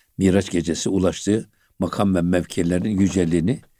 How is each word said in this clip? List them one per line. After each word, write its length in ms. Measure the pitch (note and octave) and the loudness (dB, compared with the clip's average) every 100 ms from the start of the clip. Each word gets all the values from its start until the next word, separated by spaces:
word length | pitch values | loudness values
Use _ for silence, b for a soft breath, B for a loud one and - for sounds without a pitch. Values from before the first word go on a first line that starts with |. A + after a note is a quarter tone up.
| _ - | _ -2
Miraç 320 | F#2+ F#2+ F#2+ | 2 2 2
gecesi 380 | F2 E2 D#2+ - | -2 -2 -4 -2
ulaştığı 600 | F#2+ F2+ E2 - A2 A2 _ _ - | 0 0 -2 -2 -2 -4 _ _ -6
makam 360 | - - G2+ | -4 0 0
ve 80 | F#2 | 2
mevkilerin 760 | E2+ F2+ D#2 - E2+ F2+ G#2+ G2 | 2 0 0 -2 -2 -2 -2 0
yüceliğini 600 | G2 F2+ E2 E2+ E2+ C#3+ - _ | 2 2 0 0 0 -2 -8 _